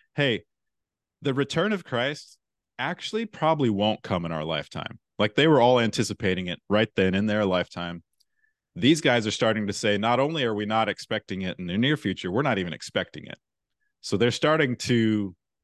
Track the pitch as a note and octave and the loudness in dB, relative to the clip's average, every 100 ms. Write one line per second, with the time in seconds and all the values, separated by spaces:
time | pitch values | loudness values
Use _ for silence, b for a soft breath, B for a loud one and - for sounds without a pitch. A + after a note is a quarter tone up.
0 | b - C#3 G#2+ - _ _ _ _ _ | b -2 -2 -2 -6 _ _ _ _ _
1 | _ _ B2+ C3 C#3 D#3+ G3+ G3+ - A#2+ | _ _ -4 -2 -2 0 -2 -2 -4 -4
2 | C3+ D3+ - _ _ _ _ - C3+ F3+ | -4 -6 -14 _ _ _ _ -8 -6 -6
3 | - A3 A3+ - D#3 D3+ B2 G2 G#2+ - | -6 -6 -6 -2 0 2 2 2 0 0
4 | - F#2 E2 D#2+ D#2 D#2 - - - - | -2 -4 -2 -6 -4 -4 -6 -10 -10 -12
5 | _ - F#2 - D#3 C#3 A#2+ B2 A2+ A2 | _ -2 0 2 4 6 6 6 4 0
6 | G#2+ G2 G2 F#2 F2 E2+ - G#2 A2+ - | -4 -2 -2 -2 -4 -8 0 0 2 2
7 | F#2 G2 G#2+ G#2+ G2+ F2+ F2 F2+ F2 E2+ | 2 2 0 0 2 0 -2 -8 -10 -12
8 | _ _ _ _ _ _ _ - A#2+ D#3+ | _ _ _ _ _ _ _ 0 2 4
9 | D3 A#2+ G#2+ - A2+ A2 G2+ - A2 G#2 | 4 2 0 0 0 0 -4 -2 0 0
10 | A2+ B2 C#3+ E3 A#2+ G#2 G#2 A2 G#2 F#2+ | 2 0 0 -2 -2 -2 -2 0 0 -4
11 | - A2 - F#2+ F#2 - F2 G2 C3 D3+ | -6 -8 -6 -8 -6 -6 -4 0 0 0
12 | G2+ F2+ F2+ G#2 D3 G2 F2 D2+ - G2+ | -2 -4 -4 -2 0 0 -4 -8 -6 -4
13 | F2 D#2 - - _ _ _ _ _ _ | -4 -10 -16 -18 _ _ _ _ _ _
14 | - G2+ A#2 - D3+ D#3 C3+ A#2+ - A#2+ | -4 0 2 2 2 2 0 -2 0 2
15 | A2 G#2+ G2 - _ _ | 2 0 -4 -10 _ _